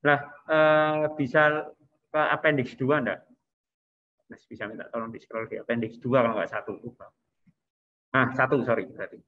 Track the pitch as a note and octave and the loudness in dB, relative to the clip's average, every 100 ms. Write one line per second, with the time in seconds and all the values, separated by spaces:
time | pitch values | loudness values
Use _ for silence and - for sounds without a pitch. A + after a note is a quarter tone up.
0 | D3 C#3+ - - - D#3 D#3 D3+ D3+ D3+ | 4 2 0 -18 -2 4 6 4 2 0
1 | D3+ D#3 C#3 D#3 D3+ D3+ - - _ _ | -2 -2 0 4 4 2 -6 -16 _ _
2 | _ D#3 D3+ D3+ D#3+ C#3+ B2 - C3 D3 | _ -2 0 2 2 2 -2 -4 0 0
3 | A2+ F#2 _ _ _ _ _ _ _ _ | 0 -6 _ _ _ _ _ _ _ _
4 | _ _ _ A#2 _ G2+ G#2 A2+ - A#2 | _ _ _ -20 _ -14 -12 -12 -10 -8
5 | A2+ A2+ _ A2+ A2 G#2+ - A#2 A2+ - | -8 -12 _ -10 -8 -10 -4 -4 -4 -6
6 | B2+ C3 A2+ G#2+ E2 G#2 - F#2+ A#2+ _ | 0 2 2 0 -6 -6 -10 -12 -14 _
7 | F#2+ _ _ _ _ _ _ _ _ _ | -20 _ _ _ _ _ _ _ _ _
8 | _ C3+ B2 C3 B2+ C#3 A#2+ A2+ F#2 - | _ 0 2 0 0 2 0 -2 -2 -12
9 | G2 - | -16 -16